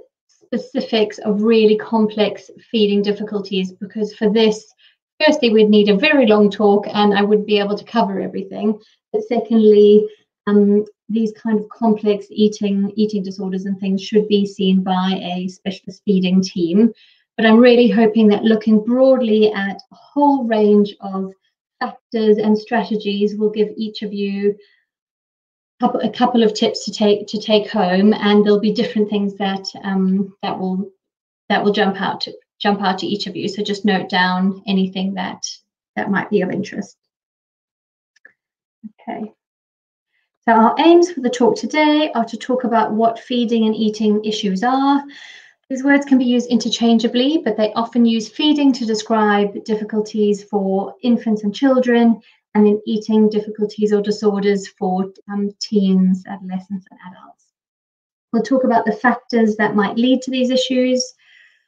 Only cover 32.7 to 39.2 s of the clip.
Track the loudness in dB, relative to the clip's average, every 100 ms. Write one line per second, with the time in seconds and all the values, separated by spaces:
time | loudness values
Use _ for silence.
32.7 | -2 -2 -4 -6 -6 -8 -8 -8 -6 -6
33.7 | -4 -2 -2 -2 -2 0 0 -2 -4 -4
34.7 | -2 -2 -4 -6 -6 -10 -10 -14 -16 _
35.7 | _ _ -8 -4 -4 0 -2 0 -4 -8
36.7 | -10 -12 _ _ _ _ _ _ _ _
37.7 | _ _ _ _ _ _ _ _ _ _
38.7 | _ -20 _ -14 -14